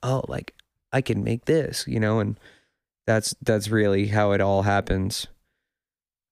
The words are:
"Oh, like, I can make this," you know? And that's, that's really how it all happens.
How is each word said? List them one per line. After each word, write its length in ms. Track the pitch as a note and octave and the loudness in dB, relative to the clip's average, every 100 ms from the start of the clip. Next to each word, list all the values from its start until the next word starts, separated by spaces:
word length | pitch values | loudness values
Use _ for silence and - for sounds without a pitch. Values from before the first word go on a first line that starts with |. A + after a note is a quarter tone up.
"Oh, 220 | B2 C3 - | -4 -4 -4
like, 280 | C2 - - _ _ _ | -8 -10 -16 _ _ _
I 100 | C3+ | -4
can 220 | - G2+ | -2 -2
make 220 | A2 A2+ - | -2 -2 0
this," 400 | D#3+ C3 - - | 0 0 -6 -4
you 120 | A#2 | 0
know? 200 | G#2+ A2 | 0 0
And 200 | G#2 G#2+ - _ _ _ _ _ - | -2 -4 -12 _ _ _ _ _ -2
that's, 300 | A2 - - | 0 -2 -4
that's 240 | - A2 G#2 | 0 0 0
really 380 | A2 G#2 G2 G2+ | 2 2 2 2
how 240 | G#2+ G#2 | 2 2
it 100 | G2+ | 2
all 220 | G2 G2 | 2 2
happens. 640 | G2 G2+ - F#2+ F#2+ - - - _ _ _ _ _ _ _ _ _ | 2 2 0 -2 -2 -6 -10 -16 _ _ _ _ _ _ _ _ _